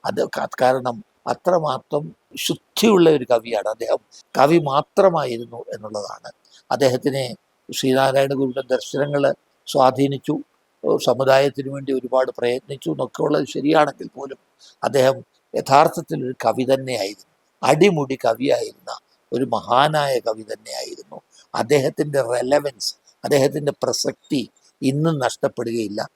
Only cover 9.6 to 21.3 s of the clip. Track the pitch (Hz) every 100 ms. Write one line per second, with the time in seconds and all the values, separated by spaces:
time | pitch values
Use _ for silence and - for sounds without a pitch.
9.6 | - 147 131 127 139 135 - 143 - _
10.6 | _ _ - 160 143 120 135 135 139 131
11.6 | 135 139 139 131 123 127 127 - 120 127
12.6 | - 139 - 143 131 - 156 151 135 -
13.6 | 139 160 147 - - - 139 131 _ _
14.6 | - _ 117 135 127 135 - _ _ -
15.6 | - 135 160 - 156 156 127 131 117 110
16.6 | 127 135 131 117 98 104 _ _ _ _
17.6 | - 151 202 160 131 131 117 113 135 120
18.6 | 117 - - - _ _ _ 123 131 113
19.6 | 98 120 151 156 143 127 113 110 107 -
20.6 | - 131 - - - - _